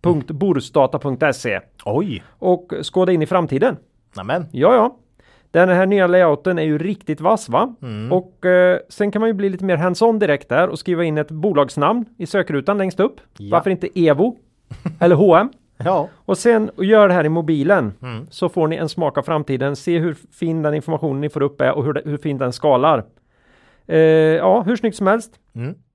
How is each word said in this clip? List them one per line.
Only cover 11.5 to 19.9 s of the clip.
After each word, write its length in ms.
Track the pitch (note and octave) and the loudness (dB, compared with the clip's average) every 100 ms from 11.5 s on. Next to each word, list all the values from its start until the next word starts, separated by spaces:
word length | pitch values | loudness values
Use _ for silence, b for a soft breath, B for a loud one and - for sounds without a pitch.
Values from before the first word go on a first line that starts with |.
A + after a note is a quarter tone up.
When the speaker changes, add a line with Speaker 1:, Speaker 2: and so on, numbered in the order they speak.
| D3 C3+ - C#3+ A#3+ A3 _ | 0 0 0 0 0 -4 _
Speaker 1:
i 80 | E3 | -4
sökrutan 520 | G3+ E3+ D3 C3+ G3+ | -4 -2 -2 -2 -2
längst 220 | F#3+ - | -2 0
upp. 160 | G#3+ - _ - | -2 -2 _ -18
Speaker 2:
Ja. 180 | G2+ E3+ | -2 0
Speaker 1:
Varför 140 | G3 | 0
inte 180 | F3+ F3+ - | -4 -4 0
Evo? 420 | D#3+ C#3 A3 - _ _ _ | 2 2 0 -4 _ _ _
<laughs> 320 | - - - | -14 -12 0
Eller 160 | F3 D#3 | 2 4
H 140 | G3 | 6
och 80 | E3 | 6
M? 100 | A#3+ - _ _ | 4 -6 _ _
Speaker 2:
Ja. 320 | A3+ F#3 C#3+ b - | -2 -2 -2 b -6
Speaker 1:
Och 120 | F#3+ | -2
sen 320 | A#3 A3+ G#3+ | 2 2 0
och 160 | - F#3+ | -4 2
gör 220 | G#3+ G3+ | 6 6
det 60 | |
här 120 | F3 D3+ | 4 2
i 40 | |
mobilen 640 | E3 D#3+ D#3 C#3+ G3 A2 G2 | 0 -2 0 2 2 0 -8
Speaker 2:
Mm. 260 | B2+ A2+ D3 | -12 -12 -14
Speaker 1:
så 200 | - F3 | -6 -4
får 180 | F3 D#3 | 0 -2
ni 80 | E3 | -2
en 140 | D#3+ | -6
smak 280 | - D3+ - | -4 -2 -2
av 40 | |
framtiden. 540 | D#3 D#3 D3 C3 C3+ C#3+ | -2 -4 -2 -2 -2 -4
Se 240 | - | -2